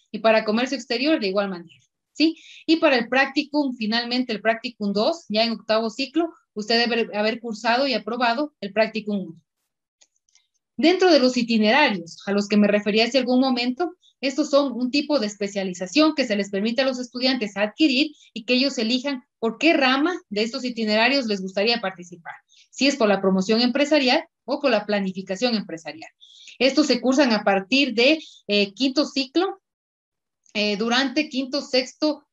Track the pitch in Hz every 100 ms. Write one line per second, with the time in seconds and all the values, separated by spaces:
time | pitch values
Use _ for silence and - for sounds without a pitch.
0 | _ 208 220 220 214 226 254 277 - 233
1 | 294 311 196 202 196 175 - _ _ _
2 | _ - 320 330 - - - 320 311 247
3 | 226 254 277 302 - 294 277 240 214 233
4 | 240 247 247 202 220 226 247 - 202 202
5 | 254 330 - 214 233 220 - 220 226 240
6 | 262 320 330 - _ 214 208 233 233 233
7 | 180 208 214 220 233 208 233 240 277 214
8 | 214 240 233 240 294 _ 202 220 220 220
9 | 208 202 165 - _ _ _ _ _ _
10 | _ _ _ _ _ _ _ - 311 370
11 | 370 285 254 247 226 226 214 269 277 190
12 | 165 - 196 202 202 208 208 208 208 220
13 | 240 269 247 254 269 240 247 247 349 -
14 | _ _ 269 277 285 277 277 226 254 285
15 | 294 285 208 - 202 196 190 180 185 294
16 | 311 294 240 208 202 196 226 240 269 254
17 | 254 247 254 254 208 196 208 - 311 254
18 | 302 - _ 226 233 247 269 254 220 254
19 | 285 262 - _ 226 226 311 311 254 269
20 | 339 349 - 202 226 262 254 226 214 214
21 | 240 277 226 202 185 202 233 233 190 175
22 | 175 170 143 - _ _ _ - 277 269
23 | 208 196 196 190 190 226 247 269 294 302
24 | 247 311 - _ - 277 269 214 - 208
25 | 190 185 190 185 247 214 190 165 151 156
26 | - _ - - - - 262 262 269 233
27 | 240 269 254 208 208 196 190 269 262 220
28 | 262 311 - - - 208 202 - 269 294
29 | - 269 262 330 381 381 _ _ _ _
30 | _ _ _ _ _ 208 208 202 233 247
31 | 269 302 302 254 262 285 - 254 262 -
32 | 302 294 _